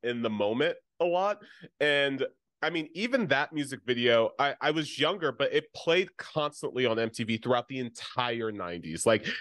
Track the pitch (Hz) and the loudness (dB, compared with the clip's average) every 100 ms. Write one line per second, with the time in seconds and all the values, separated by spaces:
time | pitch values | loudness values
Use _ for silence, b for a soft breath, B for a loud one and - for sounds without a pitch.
0 | 120 120 117 107 101 117 160 - _ - | -4 -2 -2 0 0 2 0 -2 _ -2
1 | 175 175 202 202 B B 175 - 147 143 | 0 2 0 -4 B B -16 -2 2 4
2 | 139 135 127 _ _ - 151 165 156 175 | 2 0 -6 _ _ -6 -4 -2 -6 -6
3 | 240 262 185 135 143 151 135 127 123 120 | -2 0 2 0 0 -4 -6 -6 -4 2
4 | 120 117 110 - 139 - 147 156 147 - | 4 6 4 2 0 2 0 0 -2 0
5 | 147 196 156 120 135 143 147 - - 170 | 0 0 -2 0 0 0 -2 -8 0 2
6 | 190 - - 156 151 - 147 123 123 113 | 0 -6 -8 -4 -4 -4 -6 0 0 2
7 | 113 113 113 113 123 123 120 135 123 - | -2 -4 -4 -4 0 0 0 -8 -8 -10
8 | - - 123 117 110 104 87 87 80 82 | -8 -4 -2 -2 -4 -6 -8 -8 -8 0
9 | 113 110 - B | 4 4 2 B